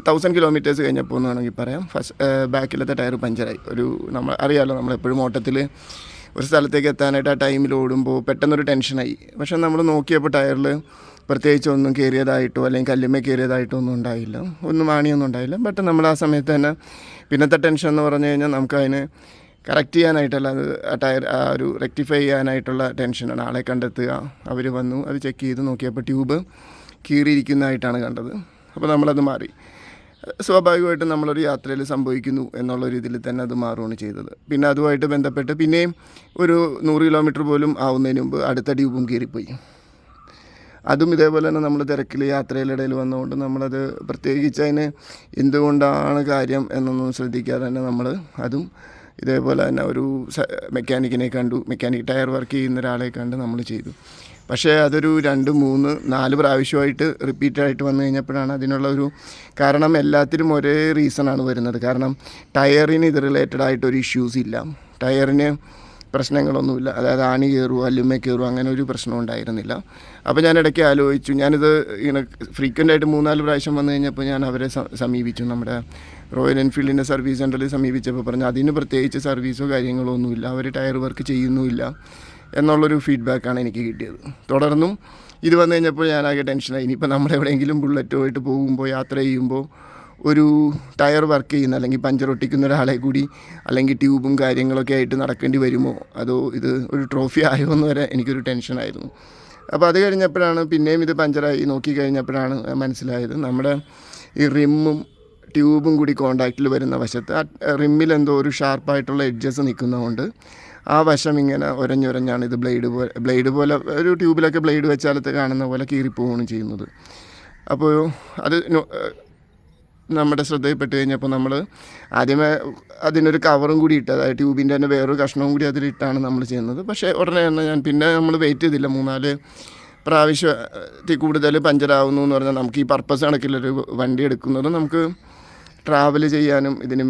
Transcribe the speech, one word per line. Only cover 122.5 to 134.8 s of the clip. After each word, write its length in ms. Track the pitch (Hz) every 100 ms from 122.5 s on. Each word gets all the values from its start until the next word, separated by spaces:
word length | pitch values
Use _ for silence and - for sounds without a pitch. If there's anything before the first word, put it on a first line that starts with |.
| 151 143 - - - 156
അതിനൊരു 300 | 160 160 156 160
കവറും 300 | 143 147 156
കൂടി 120 | 156 151
ഇട്ട്, 100 | 120 135
അതായത് 220 | 135 123
ട്യൂബിൻ്റെ 340 | 143 135 139 139
തന്നെ 140 | 143 139
വേറൊരു 220 | 135 143
കഷ്ണവും 320 | 139 139 139 143
കൂടി 120 | 147
അതിലിട്ടാണ് 480 | 139 143 - 135 135 131
നമ്മൾ 160 | 127 123
ചെയ്യുന്നത്. 300 | 123 113 131 190
പക്ഷേ 200 | 208 - -
ഉടനെ 220 | 180 175 170
തന്നെ 160 | 156 156
ഞാൻ, 120 | 151 147
പിന്നെ 220 | 147 156 165
നമ്മൾ 180 | 160 160 151
വെയിറ്റ് 200 | 147 160
ചെയ്തില്ല, 220 | 143 139 135
മൂന്നാല് 340 | 135 135 143 143 - - - - - - -
പ്രാവശ്യത്തിൽ 1080 | 156 151 147 165 117 - - - 69 - 151
കൂടുതൽ 340 | 156 151 147 156 151
പഞ്ചറാവുന്നു 540 | 143 143 139 135 143 143
എന്ന് 100 | 135
പറഞ്ഞാൽ 200 | 135 131
നമുക്ക് 200 | 123 139
ഈ 40 | 131
പർപ്പസ് 320 | 139 - 135 147
കണക്കിലൊരു 440 | 143 135 135 131 135 - 120
വണ്ടി 220 | 127 127 139
എടുക്കുന്നത് 400 | 127 127 131 143
നമുക്ക് 240 | 170